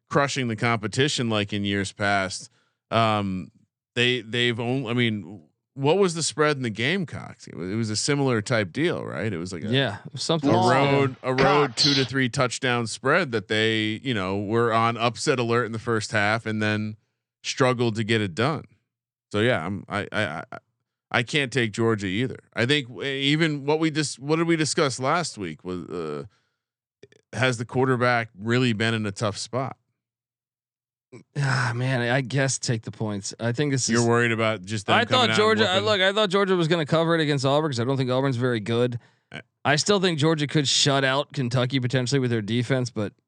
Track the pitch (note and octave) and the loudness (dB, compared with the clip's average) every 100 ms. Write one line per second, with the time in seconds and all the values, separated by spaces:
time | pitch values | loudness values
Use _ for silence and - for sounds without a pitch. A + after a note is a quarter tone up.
0 | _ D#3+ C#3+ C#3+ B2 A2 A#2+ A2+ G#2 C3 | _ 0 0 -2 -4 -2 -2 -2 -2 0
1 | D3 - A#2+ G#2+ G2+ G#2 G2+ G2+ G2 - | 0 0 0 0 0 -2 -2 -2 -4 -2
2 | G2+ G2+ F#2+ - - _ _ _ _ A2+ | 0 2 0 -6 -14 _ _ _ _ 0
3 | A2+ G#2+ G2+ F#2 - _ _ _ _ - | 2 0 -2 -4 -8 _ _ _ _ -2
4 | B2 B2+ G#2+ A#2+ A#2+ A2+ A#2 C3+ A2+ B2 | 0 0 -4 -2 -2 -2 -2 -4 -2 0
5 | A#2 G#2+ E2 G2+ D#2 _ _ C3+ C#3 F#3 | 0 -2 -8 -18 -20 _ _ -4 0 4
6 | F#3+ E3 D3+ - D3+ C#3+ B2 G2+ B2+ G3 | 2 0 -6 0 0 0 -4 -2 -2 -2
7 | D#3 D#2 - - - G1+ F2+ A2 A2 G#2 | -4 -10 -14 -16 -16 -10 -6 -4 -2 -2
8 | - C#3+ C3+ A2+ G2 A#2 F#2+ G2 E3+ F#2+ | -2 0 2 0 0 -2 -2 -2 -2 -2
9 | A1 B1+ G#2+ E2+ F2+ F2+ D2 C3 B2+ G2+ | -6 -6 -6 -6 -8 -8 -2 0 0 -4
10 | - C3 - E3 C#3 - - C3 C#3 C#3 | -12 -10 -2 0 4 4 6 4 4 4
11 | C#3 C3 B2+ C3 C3+ C#3+ C#3+ A2+ C#3+ C#3 | 2 -2 -4 2 4 4 2 2 2 4
12 | C3 C3+ B2+ C#3 B2 - C3 A#2+ A2+ - | 2 0 0 0 -2 0 0 0 -2 -4
13 | C3 E3 D#3 A2+ F#2 A2 A2 A2 G#2+ A2 | 2 2 2 -2 0 0 2 2 0 -4
14 | C3+ A2 F#2 G2 G2+ A#2 A#2 A2+ A#2 A#2 | -4 -2 -2 -2 0 0 2 2 2 2
15 | A#2 A#2 - B2+ A#2 A#2 A2 A2+ A#2+ A2+ | -2 0 -2 0 2 0 0 -6 -2 -2
16 | - A2 G2+ A2+ A2 G#2+ G#2+ G#2+ G#2+ G#2+ | 0 0 2 0 -2 -2 0 0 -4 -10
17 | _ _ _ _ - - C3 B2 A#2+ G#2+ | _ _ _ _ -10 0 2 2 0 0
18 | G#2+ A2+ G2+ D#2+ B2+ C#3+ - _ _ _ | 0 0 0 0 -2 -2 -10 _ _ _
19 | _ _ _ G#2 A#2 G#2+ E2 F#2+ - G2+ | _ _ _ 0 2 2 -2 -8 -6 -6
20 | E2+ G2+ G2 D#2 - - _ _ _ _ | -4 -4 -4 -6 -12 -16 _ _ _ _
21 | _ A#2 A#2+ D3+ C3+ B2+ A#2 G2 A2+ G#2+ | _ -2 0 -2 0 0 -2 0 0 0
22 | G2 F#2+ B2+ - _ - A#2+ D3 A#2 G2 | -2 -2 -4 -6 _ -4 0 0 -2 -8
23 | C3+ C3+ C#3 D#3 E3 D3 C#3 D#3 D#3+ D3+ | -6 -2 0 2 0 0 -2 0 0 -2
24 | D3 - C#3 D#3+ E3+ E3 D3 - C#3+ A#2+ | -4 -6 -2 0 2 0 0 0 0 0
25 | C3 E3+ D#3+ - F2+ D#2 F2+ F2+ D2 F2 | -2 -2 -4 -8 -10 -10 -8 -8 -8 -8
26 | D#2+ D2 C#2 _ _ _ _ _ _ _ | -6 -8 -10 _ _ _ _ _ _ _
27 | - _ _ A2 B2+ B2 A#2+ B2+ C3 B2 | -20 _ _ -2 0 0 -4 0 0 2
28 | B2 A#2+ A2+ F#2 A2 B2 B2+ G#2 A2 A2+ | 2 0 -2 -8 -2 2 2 0 0 0
29 | G#2+ G2 A2 F#2+ - B2 C3+ - _ _ | -4 -2 -4 -4 -8 -6 -6 -10 _ _
30 | _ _ _ _ _ _ _ _ _ _ | _ _ _ _ _ _ _ _ _ _
31 | _ - - C#3+ C#3 C3 B2 A#2+ B2+ C3 | _ -20 -10 -2 0 0 0 -2 -2 0
32 | A#2+ C3 C3+ C3+ C3+ - - A2+ - - | 2 0 0 0 0 0 -2 -2 -4 -6
33 | A2 G2+ - - A#2 A#2+ D3 C3+ A#2 A2+ | -4 -4 -8 -4 -4 0 0 0 2 2
34 | A#2 A#2+ A#2+ A2 A2 G#2+ F#2 A2 - F#3 | 4 4 2 2 0 -2 -4 -6 2 2
35 | A#3 B3+ A3+ G3 G#3+ A3 G#3 F#3+ G#3 G3+ | 4 2 4 4 4 4 2 2 2 2
36 | F#3+ G3+ G#3+ G3 G3 F#3 D#3+ F3 D3 E3 | 2 2 2 2 2 2 2 2 2 2
37 | E3 E3 D3+ C#3+ C3+ C#3+ D#3+ A#2 A#2+ C3+ | 4 2 2 2 2 2 2 -2 0 0
38 | B2+ B2+ C#3 A#2+ B2 A#2 G#2 A#2 B2 A#2+ | 0 0 0 0 0 -2 0 0 0 -2
39 | - _ _ - - _ B2 D3 - G3+ | -12 _ _ -18 -18 _ 0 2 4 2
40 | F#3 D#3+ D#3 D#3+ D3 D#3 C3 - D3 C#3 | 2 2 2 2 0 0 2 2 4 4
41 | C3+ C3+ C#3+ D3 A#2+ B2+ B2 C3+ B2 C3+ | 2 0 -2 -4 0 0 0 0 0 0
42 | A#2+ C#3 B2 A#2 G2+ A#2 A#2 C3 A#2+ - | 0 0 2 0 0 -2 0 -2 -2 -4
43 | G2 - | -6 -8